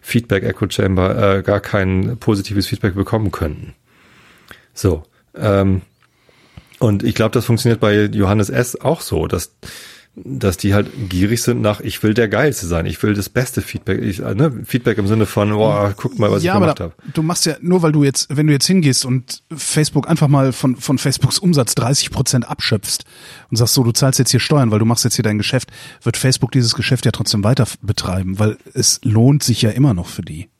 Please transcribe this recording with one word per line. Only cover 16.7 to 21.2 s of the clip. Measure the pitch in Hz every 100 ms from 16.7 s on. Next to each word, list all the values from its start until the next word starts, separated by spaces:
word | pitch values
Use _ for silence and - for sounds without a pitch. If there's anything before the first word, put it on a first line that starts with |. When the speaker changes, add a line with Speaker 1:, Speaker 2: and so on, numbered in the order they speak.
| 143
Speaker 1:
gemacht |
Speaker 2:
da, | 85
Speaker 1:
hab. | - -
Speaker 2:
du | 160
machst | 156 180 170
ja, | 143
nur | 170 185
weil | 165
du | 151
jetzt, | 143 131 - 139
wenn | 156
du |
jetzt | 143 -
hingehst | 190 147 123 131
und | 131 - - _ 160
Facebook | - 151 156 139 -
einfach | 165 147
mal | 143 135
von, | 120 135 123
von | - 131
Facebooks | 143 127